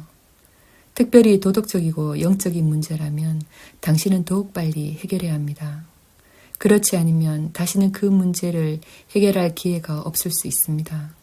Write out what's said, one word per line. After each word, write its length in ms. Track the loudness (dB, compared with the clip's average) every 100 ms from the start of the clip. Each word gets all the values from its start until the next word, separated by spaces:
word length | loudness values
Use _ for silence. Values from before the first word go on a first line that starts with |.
| -14 _ _ _ _ _ _ _ _
특별히 440 | -2 6 8 8 6
도덕적이고 840 | 2 0 -2 -2 -2 -2 -4 0
영적인 460 | 0 0 0 0 0
문제라면 760 | 0 -2 -6 -4 -4 -2 -4 -6 -16 -20 _
당신은 440 | 0 2 2 0
더욱 280 | 0 -2 -2
빨리 420 | -4 -4 -2 -6
해결해야 400 | -8 -6 -4 -2
합니다. 500 | -4 -4 -6 -10 -10 -16 _ _ _ _ _ -18 0
그렇지 380 | 4 4 4 2
않으면 560 | 2 2 2 -2 -4
다시는 400 | -6 -4 0 0
그 140 | 0 2
문제를 760 | 4 2 0 -2 -2 -2 -4 -10 -20 -4
해결할 400 | 2 2 2 0
기회가 460 | -2 -2 -2 -4 -8
없을 320 | -6 -6 -4
수 160 | -4 -4
있습니다. 600 | -4 -2 -4 -4 -8 -10 -16